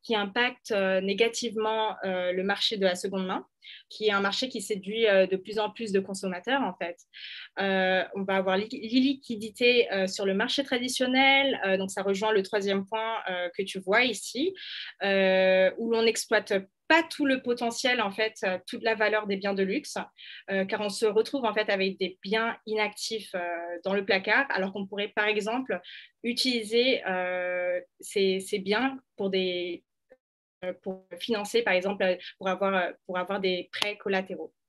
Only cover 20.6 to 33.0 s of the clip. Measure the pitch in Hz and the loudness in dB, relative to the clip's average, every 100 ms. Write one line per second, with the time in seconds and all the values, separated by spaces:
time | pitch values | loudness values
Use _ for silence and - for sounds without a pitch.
20.6 | 196 208 208 196 220 202 226 285 233 208 | -2 -2 -4 0 2 2 2 0 0 0
21.6 | 214 202 190 190 185 - 196 220 226 - | 0 2 0 -2 -6 -6 -2 0 0 -4
22.6 | - 214 208 202 - 220 196 185 175 170 | -4 -2 -2 -4 -8 -8 -6 -6 -6 -6
23.6 | 170 175 190 196 196 196 190 233 269 190 | -8 -6 -2 -2 2 0 4 2 2 -2
24.6 | 190 202 196 202 208 - 208 214 208 240 | -2 -4 -8 -6 -4 0 0 0 -2 -4
25.6 | 254 180 - - - _ 233 240 262 240 | -4 -6 -6 -20 -20 _ -4 -2 0 0
26.6 | 208 233 254 247 - 185 180 180 180 180 | 0 2 4 2 0 -2 -2 -2 -2 -2
27.6 | 180 180 - _ - 208 190 190 190 208 | -2 -4 -6 _ -6 0 2 2 -2 -4
28.6 | 190 214 269 269 _ - 196 190 185 180 | 0 0 0 -4 _ -6 -2 0 0 -4
29.6 | 175 170 _ _ _ - _ _ _ _ | -6 -8 _ _ _ -20 _ _ _ _
30.6 | 185 180 - 190 190 208 - 220 202 233 | -10 -8 -10 -10 _ -12 -4 -4 0 -2
31.6 | 226 180 185 196 190 180 - - 190 185 | 2 0 0 0 0 0 -6 -8 -4 0
32.6 | 196 190 175 - | 0 0 -2 -6